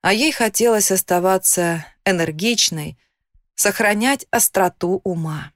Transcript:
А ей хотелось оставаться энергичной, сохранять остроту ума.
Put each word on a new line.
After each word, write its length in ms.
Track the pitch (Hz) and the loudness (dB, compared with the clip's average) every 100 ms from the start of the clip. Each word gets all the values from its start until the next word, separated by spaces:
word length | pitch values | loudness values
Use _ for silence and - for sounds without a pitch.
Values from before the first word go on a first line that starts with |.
А 100 | 175 | 2
ей 220 | 214 302 | 2 0
хотелось 580 | 269 226 - 233 214 - | 0 -2 2 2 2 2
оставаться 920 | 190 - 175 180 190 - - 175 165 - _ - | 0 0 0 2 2 0 0 0 -2 -8 _ -2
энергичной, 920 | 185 165 156 214 226 - 160 151 - _ _ _ _ _ - | -2 -2 -2 -2 0 -2 -2 -10 -14 _ _ _ _ _ -2
сохранять 680 | 202 202 214 214 247 277 - | -2 2 0 2 0 0 -2
остроту 720 | 233 - - 180 - 175 185 | 0 0 2 0 0 -2 -2
ума. 500 | - 170 160 156 127 | -2 -4 -4 -6 -10